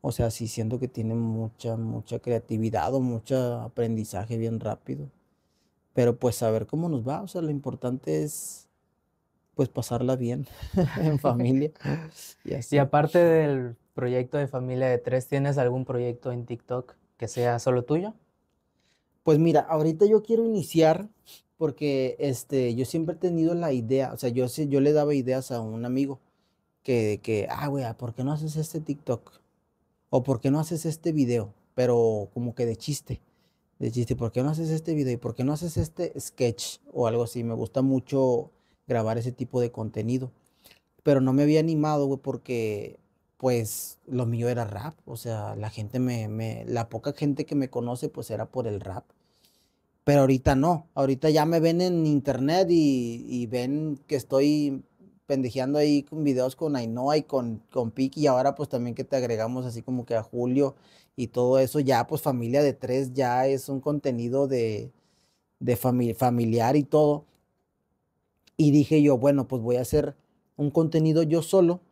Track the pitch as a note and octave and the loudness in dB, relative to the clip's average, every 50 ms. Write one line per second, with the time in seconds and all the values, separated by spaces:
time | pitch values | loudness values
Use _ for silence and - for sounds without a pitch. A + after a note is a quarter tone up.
0 | - C#3 B2 - B2 A2+ A2 - A#2 A2 - - A2 A2+ B2+ A#2 B2+ B2 - - | -4 -6 -2 -2 -2 -2 -2 -6 -8 -8 -6 -6 -4 -4 -4 -4 -6 -8 -6 -6
1 | A2+ A2 A2+ A#2 A#2 A2+ A2 A2 A2+ A2 A2+ _ - A#2 A2+ A2+ A2+ A2+ A#2 A#2 | -4 -4 -2 -2 -2 -2 -2 -4 -6 -8 -10 _ -6 -6 -6 -4 -6 -6 -6 -8
2 | A2 - A#2+ A2+ _ A#2 A#2+ A2+ - _ A2+ A2 A2 A2+ A2 G#2 D#2 F2 C3 C3+ | -8 -8 -10 -8 _ -2 -4 -4 -2 _ -4 -2 -2 -2 -2 -2 -2 0 0 0
3 | B2+ B2+ A#2+ A2+ - - C3+ C3 B2+ B2 A#2+ A#2 A#2 A#2 - - A#2+ A2+ A2+ A2 | -2 -2 -2 -4 -4 -2 -2 0 0 -2 -4 -6 -8 -10 -4 -4 -2 -2 -2 -4
4 | G#2+ - - F#2 G#2 A2+ A#2 A2+ A2+ A2+ A2+ A2 A2 A2 - - _ - C3+ C#3+ | -6 -6 -6 -8 -6 -6 -4 -4 -2 -2 -4 -4 -4 -6 -6 -6 _ -10 -10 -10
5 | C#3+ C#3 _ _ _ _ _ _ _ _ _ _ _ _ _ _ _ _ _ - | -10 -14 _ _ _ _ _ _ _ _ _ _ _ _ _ _ _ _ _ 2
6 | B2 A#2+ A#2 - - B2 A2 - A#2+ A2 A2 A2 G#2+ - - D3+ E3+ F3 D#3 B2+ | 2 2 2 2 0 -2 0 0 0 0 0 0 -2 -4 -4 -4 -2 -2 -2 -4
7 | A2 B2+ C#3+ E3+ G3+ F#3 - F#3 E3 D#3 D3 C#3 C#3+ C3 B2 B2+ - B2 B2 C3 | -4 -4 -6 -6 -8 -8 -6 -6 -4 -4 -4 -4 -6 -8 -10 -6 -4 -4 -4 -4
8 | - - D#3 D#3 D#3 D3 - - - - - - _ _ _ _ _ _ _ _ | -4 -4 -2 -2 -2 -4 -6 -10 -12 -14 -16 -18 _ _ _ _ _ _ _ _
9 | _ _ _ _ _ _ _ _ _ _ _ - C#3 B2 _ C3+ B2 - A#2+ A2+ | _ _ _ _ _ _ _ _ _ _ _ -4 -4 -2 _ -8 -6 -4 -2 -2
10 | A#2+ B2+ C3 B2+ B2 A#2 B2 C#3 C#3 - - - - - - G3 F3 C#3 - G3+ | 0 0 0 0 -2 -4 -4 -6 -8 -12 -12 -14 -14 -4 0 0 0 0 0 -2
11 | E3 D#3 D3+ C#3 - C#3 A#2+ A#2+ B2 A#2+ C3 C3+ C#3+ D#3 D#3 _ - C#3+ C#3+ E3 | 0 0 0 2 2 0 0 2 2 2 2 2 0 -2 -4 _ -6 -6 -6 -6
12 | D#3+ D#3+ - - - - - _ _ - - C3+ A#2+ - C#3+ C#3+ C#3 C3+ - D3 | -6 -12 -18 -18 -20 -20 -20 _ _ -8 -8 -8 -4 0 2 2 2 4 2 2
13 | D3 D3+ - F3 F3 E3+ E3 D#3+ D#3 D3 C#3 C3 B2 A#2+ A#2 _ _ _ _ - | 2 4 4 6 6 8 6 6 4 4 0 -2 -4 -6 -10 _ _ _ _ -4
14 | B2+ B2 B2 B2+ B2+ B2+ - D3 C#3+ C3 - B2+ B2+ B2+ B2+ B2+ C3 C3 B2+ A#2+ | -2 0 0 -2 -2 -2 -2 -4 -4 -2 -4 -6 -6 -4 -2 0 0 2 0 0
15 | A#2+ B2 B2 C3 B2+ - C#3+ C#3 C#3 C#3+ C#3+ C#3+ B2+ B2 B2 C3 B2+ - B2+ A#2+ | 0 -2 -2 -2 -2 -2 -2 0 0 0 2 2 2 0 0 -2 -4 -4 -4 -2
16 | B2 B2 A#2+ A#2+ _ C3 B2 B2 A#2 A#2+ B2 A#2 _ _ B2 B2+ B2+ - - _ | -2 -4 -4 -6 _ -8 -6 -6 -8 -8 -10 -12 _ _ -6 -6 -6 -10 -20 _
17 | _ _ _ _ A#2 A2 - - A#2+ A#2+ A#2+ A#2 - C3+ B2+ B2 A#2+ - D3 E3 | _ _ _ _ -10 -8 -4 0 0 0 0 0 0 0 0 0 0 0 -2 -2
18 | F#3 G#3+ A3 _ _ _ _ _ _ _ _ _ _ _ _ _ _ _ _ _ | -2 -4 -10 _ _ _ _ _ _ _ _ _ _ _ _ _ _ _ _ _
19 | _ _ _ _ _ - D#3 D3+ E3 E3+ D#3 D3+ - - D#3+ D#3 D#3 D#3+ D#3+ D#3+ | _ _ _ _ _ 4 4 6 6 6 4 4 2 2 0 0 2 0 4 4
20 | G3+ G#3 A3 G#3 G#3+ - A3+ A3+ A3+ A3+ A3 G3+ C#3 - - E3 D#3+ D#3 D#3+ F3+ | 6 6 6 4 4 4 2 2 2 2 0 -2 -2 0 4 6 6 6 4 2
21 | G3+ G#3+ _ _ _ - - - _ _ _ _ D#3+ D3+ C3+ - D3+ D3 C#3 C3+ | -2 -12 _ _ _ -20 -20 -20 _ _ _ _ -4 -4 -2 -2 -2 0 0 0
22 | C3 B2+ - - - C#3+ C3 B2 - _ C#3+ C3+ B2+ A#2+ A#2 A#2+ C3 A#2 - E3 | 0 -2 -2 -2 -2 -2 -2 -4 -6 _ -2 0 0 0 0 -2 -4 -2 -2 -4
23 | E3 E3 E3+ E3+ - F3+ F3 E3 D#3+ E3 F3 F3 E3+ D#3+ C3+ B2+ A2+ A2 C3+ C3+ | -2 -2 -4 -2 -2 -2 0 2 2 2 2 0 0 0 -2 -2 0 0 2 2
24 | C3 B2+ - A#2 - B2 A#2 B2+ B2+ B2 - - D#3 C#3+ C3+ C#3 C3+ D3 D3+ D3+ | 0 0 -4 -4 -4 -2 0 0 -2 -2 -2 -4 -2 0 2 4 4 4 4 4
25 | D3 D3 D3 C#3 A#2+ B2+ B2+ C3 C3 - C3 A#2 A2 A2 A2 A2+ A#2 A#2+ B2+ C3 | 4 2 2 0 0 0 -2 -2 -2 -6 -6 -6 -6 -6 -6 -6 -4 -2 0 0
26 | C#3 C#3 C#3 C3 _ _ _ _ _ _ _ _ _ _ _ _ _ - B2+ A#2+ | 0 -2 -4 -10 _ _ _ _ _ _ _ _ _ _ _ _ _ 0 0 2
27 | A2 G#2+ G#2+ G2 - - A2 G#2 - - - - D3 D3 C#3 C#3 C3 A2+ A2+ _ | 2 2 0 -2 -2 -2 -2 -2 -2 -4 -6 -6 -4 -4 -4 -4 -4 -6 -8 _
28 | B2 A2+ A2+ - B2+ C#3 D#3 D3+ D#3 D#3 D3 D#3 D3+ D#3 - D#3+ D#3 - C#3+ C#3+ | -10 -10 -6 -4 -2 -2 -2 -2 -4 -4 -4 -4 -6 -4 -6 -8 -6 -6 -8 -8
29 | _ - A#2+ A#2 _ - _ _ _ _ _ _ _ _ _ _ _ _ _ _ | _ -4 -4 -4 _ -18 _ _ _ _ _ _ _ _ _ _ _ _ _ _
30 | _ _ - C3 B2 C3+ C3+ A#2 - C#3 C3+ D3+ D#3 D#3+ F3 D#3 - E3 D3+ - | _ _ 0 0 2 2 -2 0 2 0 0 0 0 -2 -6 -4 -4 -6 -6 -4
31 | - E3+ D#3+ D3+ C3+ A#2 A#2+ A#2+ G#2+ G#2+ - _ _ _ _ - B2+ B2 A#2+ A#2 | -4 -2 0 2 2 2 2 -2 -2 -4 -12 _ _ _ _ 0 2 2 4 4
32 | A#2 A2+ A2 G#2+ G2+ G2 _ B2 A#2+ A#2+ A2+ - B2 A#2 A2+ - - - D3 - | 4 4 2 0 -4 -6 _ -8 -8 -8 -4 -4 -4 -4 -4 -6 -6 -6 -6 -6
33 | - - - - _ _ _ _ _ _ _ _ _ _ _ _ - A#2+ A#2 B2 | -6 -10 -10 -10 _ _ _ _ _ _ _ _ _ _ _ _ -6 -4 -2 -2
34 | A#2 - A#2+ A#2+ A#2 A2+ - B2 B2+ D3 D#3 D#3 E3 D#3 D#3+ D#3+ D#3+ E3+ D#3+ D3+ | -2 -2 -2 -4 -4 -4 -2 -2 -2 0 -2 -2 -2 -2 -2 -4 -2 -2 -2 -2
35 | C#3 C3 A#2+ A#2+ - A#2+ A2+ - B2+ C3+ D3 D3+ E3+ E3+ D#3 - E3 D#3 _ - | 0 -2 -2 -4 -6 -8 -6 -2 -2 -2 -2 -2 -6 -6 -2 -4 -4 -4 _ -8
36 | F3 E3 - C#3 - - _ - C3 A#2+ A2+ - - - - - _ - - C3+ | -8 -6 -6 -10 -12 -12 _ 0 0 0 0 -2 -8 -10 -10 -14 _ -12 -4 0
37 | B2 A2+ A2+ A#2 A#2+ A#2 - B2 A#2 A#2 A2+ A2+ A2+ G#2+ _ C3+ C3 C3+ C3+ C3 | 0 0 2 0 -2 -2 -4 -6 -6 -4 -4 -4 -6 -4 _ 0 2 2 2 0
38 | - - C#3 C3+ C3+ B2+ B2 A#2 - - _ _ _ _ _ _ _ - B2+ A#2 | -2 -2 0 2 2 2 2 0 -2 -6 _ _ _ _ _ _ _ -2 -2 0
39 | A2 G#2+ A2+ A#2 A2+ B2+ B2 _ C3 B2 - B2+ B2 A2+ - - A2 G#2+ - A2 | 0 0 -2 -2 -4 -6 -6 _ -10 -4 -2 -2 -2 -2 -4 -6 -8 -8 -6 -4
40 | A2 A2+ B2 C3 C3 B2 _ _ _ _ _ _ _ - - _ _ _ _ _ | -2 -2 -2 -2 -4 -6 _ _ _ _ _ _ _ -20 -20 _ _ _ _ _
41 | _ D3+ C#3+ C3+ C3 C3 C3 C#3 D3 D3 D3+ D#3 D#3 E3 D#3+ D3+ D3+ D3+ D3+ D3 | _ 4 4 4 4 4 4 4 4 6 4 4 4 2 2 2 2 2 2 0
42 | C#3+ C#3 C#3 C3 _ C#3 B2+ A#2+ _ - B2+ A#2 A2+ G#2+ G#2+ G2+ G#2+ - - - | 0 0 -2 -4 _ -6 -8 -8 _ -4 -4 -2 -2 -2 -4 -4 -8 -10 -14 -18
43 | _ _ _ _ _ _ _ _ - C3 B2 A#2 A2+ G#2+ - - - - - _ | _ _ _ _ _ _ _ _ 0 0 2 2 0 -4 -6 -10 -12 -12 -16 _
44 | _ - C3 B2 B2+ A#2 A#2 A2+ A#2 A#2+ B2 A#2+ A#2 G2+ G2+ G2 A2+ D#3 D#3+ _ | _ -6 -4 -2 -2 -2 -2 -2 -2 -2 -2 -2 -4 -6 -6 -10 -10 -12 -14 _
45 | _ - C3 A2+ - A#2+ A2+ G#2+ G#2 G#2+ G#2+ G#2+ G#2+ G#2+ - - G#2+ G#2 - B2+ | _ -16 -14 -12 -8 -6 -6 -6 -6 -8 -8 -8 -8 -10 -8 -8 -10 -6 -2 -2
46 | B2+ B2+ B2 A#2 A2 G#2+ G#2+ A2 A2+ A2+ A2 A2+ A2+ A#2 A#2 A#2 A2+ - - A2 | 0 0 -2 -2 -4 -6 -6 -6 -6 -6 -6 -8 -8 -4 -4 -4 -4 -4 -8 -8
47 | - D3 C#3+ - D#3 C#3+ C#3 C3 D3 - D3+ C#3+ C3+ B2+ - B2 A#2+ A#2+ B2 B2 | -6 -6 -6 -2 -2 -2 -2 -2 -4 -4 -2 -2 -2 -2 -4 -6 -4 -4 -6 -6
48 | - D#3 - - B2 - A2 G#2+ A2 - - B2+ A#2+ A2+ G#2 G2 F#2+ F#2+ F#2 - | -6 -8 -8 -10 -10 -8 -6 -8 -8 -6 -6 -6 -4 -4 -6 -6 -8 -10 -12 -12
49 | - _ _ _ _ _ _ _ _ _ _ _ _ _ _ _ _ _ _ _ | -14 _ _ _ _ _ _ _ _ _ _ _ _ _ _ _ _ _ _ _
50 | _ - C#3+ C#3+ C3+ C3 C3+ B2+ - D3+ C#3 C3 C#3 E3+ F3 D#3 D#3+ _ _ - | _ 4 6 6 8 6 4 4 4 2 2 4 4 4 2 0 -2 _ _ 0
51 | C#3 C3+ C3+ B2+ - D#3 D3+ D#3 D3+ D#3+ E3+ E3 D#3 E3 E3 F3 F#3 F3+ F3+ E3+ | 0 0 0 2 2 2 4 4 4 4 2 4 4 4 4 2 2 2 2 2
52 | D#3+ D3+ D3 C#3+ C3 C#3+ B2+ A#2+ C3 C#3+ D#3+ F#3 F#3+ E3+ F3 E3 D#3 C#3+ C3+ B2+ | 2 4 2 2 2 0 -2 0 0 2 2 2 4 4 4 4 6 4 2 2
53 | A#2+ A#2 A#2 A#2 A#2+ A2+ B2+ B2 A#2+ A2 A#2+ B2 B2 B2+ C#3+ D3+ D#3 D#3 D3 C3+ | 0 -4 -6 -8 -8 -6 -6 -6 -4 -2 -4 -4 -2 -2 -2 -2 -2 -4 -6 -8
54 | _ _ D3+ C3+ A2+ _ C#3 C3+ C#3+ D3 D3+ D3+ D3 C#3+ C#3 C3 - _ _ _ | _ _ -4 -4 -4 _ 2 4 4 4 4 2 0 -2 -2 -6 -10 _ _ _
55 | - - _ _ _ _ C#3 C3+ C3 B2 A2 C3+ B2+ C3+ C#3+ D3 D3 D3+ D3 C#3+ | -20 -20 _ _ _ _ -2 0 0 -2 -2 -2 -2 0 2 2 4 4 4 2
56 | C3+ - - D#3 D3+ D3 C3 B2 B2+ C3 C3 - E3+ D#3 D3 C3 A#2+ A2+ A2+ B2 | 2 -2 -6 -2 0 2 2 2 0 0 -2 -4 -4 -2 -2 -2 -2 -4 -4 -2
57 | B2+ C#3 D3+ D#3 C#3+ - - C3+ B2 A#2 A2+ G#2 _ _ - C3 A#2+ A2+ - - | 0 2 2 0 0 0 -4 -2 -2 -2 -6 -8 _ _ -4 -2 -2 -2 -2 -2
58 | C3 C3 - D#3+ D3 C#3 B2+ B2 C3 C#3 C#3 - D3 - - B2 A#2+ A#2+ A2+ - | -2 -2 0 2 2 4 4 4 2 2 0 -2 -6 -4 -4 -4 -4 -4 -6 -8
59 | B2+ - - C3 B2 A#2 A#2 G#2+ A2 A#2 B2 B2+ B2+ B2+ A2+ A#2 A2+ - B2+ B2 | -6 -4 -2 -2 0 -2 -2 -2 -2 -4 -4 -6 -6 -8 -10 -10 -8 -6 -6 -6
60 | A#2 - A#2 A2+ G#2+ - - A#2+ A#2+ B2 B2+ C#3 C#3+ C3+ C3 _ _ _ _ - | -4 -2 -4 -4 -4 -4 -4 -4 -2 0 2 2 2 0 -2 _ _ _ _ -20
61 | _ _ _ - B2 A2+ _ B2 B2 B2 C3 C3+ C3+ B2+ - D3+ C#3+ C3 C3 A#2 | _ _ _ -8 -8 -6 _ 0 2 4 4 4 4 2 2 0 2 2 2 2
62 | A#2+ - D#3 C#3+ - D#3 C3 B2 A#2 A#2 B2 C#3+ D3 C#3+ B2 - - C3 B2+ C3 | 2 0 -4 -4 -2 -2 -2 -2 -2 0 2 2 2 2 0 -2 -4 -2 -2 -2
63 | C3+ B2+ B2+ C3 C3 B2 A#2+ B2+ C3+ C3+ C3+ C3 - - C#3 C3+ - D3 D3 D3 | -2 -4 -2 -2 0 2 2 2 2 2 0 0 -4 -6 -8 -4 -4 -2 -4 -2
64 | - C#3+ B2 A#2 A#2 A#2+ B2 C#3 C#3+ C3+ C3+ B2 A#2 A2+ G#2+ G#2 A#2 B2+ _ _ | -2 -2 -2 -2 -2 -2 0 0 0 2 0 0 0 0 -2 -6 -8 -12 _ _
65 | _ _ _ _ _ _ _ _ _ _ _ _ - A#2+ A#2+ A2+ - B2+ B2 B2 | _ _ _ _ _ _ _ _ _ _ _ _ -2 0 0 2 2 0 2 2
66 | B2 A#2 A2 - C3 B2 A#2+ A#2+ A#2 A2+ A2 A#2 A2+ A#2+ C3+ D3+ C#3+ C3+ - D3+ | 0 0 0 2 2 2 2 2 0 2 2 2 2 4 4 2 2 4 4 4
67 | D3+ D3 D3 D3+ - _ _ _ _ _ _ _ _ _ _ _ _ _ _ _ | 4 4 2 0 -4 _ _ _ _ _ _ _ _ _ _ _ _ _ _ _
68 | _ _ _ _ _ _ _ _ _ _ _ - D#3+ D3 C#3 D3+ C#3+ - D#3 D3+ | _ _ _ _ _ _ _ _ _ _ _ 2 4 6 6 6 4 4 4 4
69 | D3 D3 C#3 A#2+ A#2 C#3+ C#3+ C#3 B2+ A2 C3 B2 A2 A#2 B2 B2 B2 - - D3+ | 6 6 4 4 4 4 4 2 0 -2 -4 -6 -2 0 0 0 0 0 0 0
70 | C#3+ C#3+ C#3 _ _ _ _ _ _ _ _ - D3 D3 - E3 E3 D#3 D#3+ E3 | 0 0 -8 _ _ _ _ _ _ _ _ -4 -4 0 2 2 2 4 2 2
71 | D#3 D#3+ D#3 E3 E3+ D#3 D#3+ E3 D#3 - - F#3+ F3+ E3+ F3 F3+ _ _ | 4 4 4 4 2 2 2 0 0 2 4 4 6 4 2 0 _ _